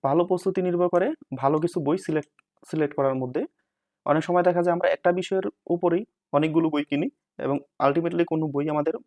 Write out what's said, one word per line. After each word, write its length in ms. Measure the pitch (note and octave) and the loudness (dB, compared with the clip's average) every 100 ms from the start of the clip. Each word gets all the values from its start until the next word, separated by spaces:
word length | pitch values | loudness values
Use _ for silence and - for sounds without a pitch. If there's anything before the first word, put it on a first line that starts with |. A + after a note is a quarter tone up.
ভালো 180 | C3+ D3+ F3 | 2 2 2
প্রস্তুতি 340 | F3+ G3 F#3 | 0 0 0
নির্ভর 260 | F3+ F3 F3 | 0 0 2
করে 180 | F3 G#3 D#4+ - B2+ | 2 0 -4 -10 -2
ভালো 220 | C#3 D#3 | 0 2
কিছু 180 | E3+ F#3 | 0 -2
বই 180 | C#3+ F3+ | 0 -2
সিলেক্ট, 340 | - D#3 D3 _ _ _ | 0 -4 -4 _ _ _
সিলেক্ট 300 | - D#3+ D3 - | -8 -4 -2 0
করার 200 | C#3 C3 | 0 0
মধ্যে। 260 | B2+ C3+ C#4+ _ _ _ _ _ - | -4 -4 -6 _ _ _ _ _ 0
অনেক 180 | D3 | 0
সময় 200 | D#3 F3+ | 2 2
দেখা 180 | F3 F3 | 2 2
যায় 120 | F3 E3+ | 2 2
আমরা 100 | F3 | 0
একটা 200 | D#3+ F3 | 2 2
বিষয়ের 360 | F3+ F#3 F#3+ G3 _ - | 0 0 -2 -2 _ -4
উপরেই 380 | E3+ F3 E3+ A3+ _ _ | 0 2 0 -4 _ _
অনেকগুলো 360 | C#3+ D#3 D#3+ D#3+ | 0 2 2 0
বই 140 | D3 D3 | -2 -2
কিনি 220 | C#3+ A3 _ _ - | -2 -2 _ _ -8
এবং 180 | C3+ C#3+ - _ | -4 -4 -6 _
ultimately 440 | C#3 C#3+ E3 E3+ E3+ | 0 0 -2 -2 -2
কোনো 200 | D#3+ D#3 | 0 -2
বই 180 | C#3 D3 | -2 -2
আমাদের 240 | D3+ D3+ D#3 | -2 -2 -6